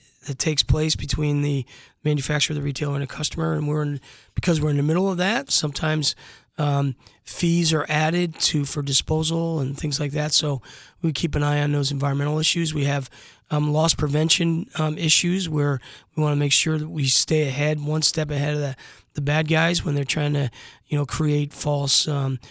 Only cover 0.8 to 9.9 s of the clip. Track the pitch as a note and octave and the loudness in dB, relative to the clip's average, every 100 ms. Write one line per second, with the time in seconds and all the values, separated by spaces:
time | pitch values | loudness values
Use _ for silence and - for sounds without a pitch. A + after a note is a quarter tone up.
0.8 | D#3 - D3+ - D3+ D3 D3 C#3 B2+ - | 2 0 -2 -2 0 2 2 0 -4 -10
1.8 | - _ D3+ D3 C3+ D3+ - D3+ C#3+ C3+ | -20 _ -2 0 0 0 0 -2 -4 -4
2.8 | D3 C#3 G2+ - D#3 - D#3+ D#3 D3 D3+ | -2 -2 -4 -4 -6 -2 -2 0 0 -2
3.8 | D3 C#3+ - - - - - D#3+ D3+ C#3+ | -2 -4 -8 -20 -16 -4 0 2 2 2
4.8 | D3 E3 G3 F3+ F#3 A#3 C#4 - D3+ C#3+ | 2 2 2 0 0 0 0 -2 -2 -2
5.8 | D#3 D#3 C#3+ - - - _ - D3 C#3 | 0 0 -2 -4 -10 -20 _ -2 0 2
6.8 | C#3 C3 - - - - E3+ E3+ E3 D#3+ | 0 -2 -10 -20 -14 -2 2 2 2 2
7.8 | - D3+ D#3 F3 F3 D#3+ - D3+ C#3 D3+ | 0 0 2 2 0 -2 -2 0 -2 -4
8.8 | C#3 C#3 - D#3 D#3 E3 E3 D#3+ C3+ C#3 | -2 0 2 0 0 0 0 0 -2 -2
9.8 | D3 | -4